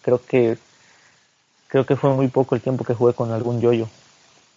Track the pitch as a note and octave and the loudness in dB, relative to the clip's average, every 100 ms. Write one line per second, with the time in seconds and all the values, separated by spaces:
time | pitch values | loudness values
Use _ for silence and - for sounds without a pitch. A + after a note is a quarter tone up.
0 | - B2 - C3 A#2 A2+ _ _ _ _ | -2 -2 0 2 2 0 _ _ _ _
1 | _ _ _ _ _ _ _ C3+ C3 C3+ | _ _ _ _ _ _ _ -2 0 0
2 | C#3+ C3 C3+ C3+ B2+ B2 C3 B2+ A#2 A#2 | 0 0 0 0 0 -2 -2 -4 -4 0
3 | A#2+ A#2 A#2 A2+ A#2 A#2+ A#2 A#2 A2+ - | 2 2 -4 -4 -4 0 2 0 -2 -10
4 | _ _ _ _ _ | _ _ _ _ _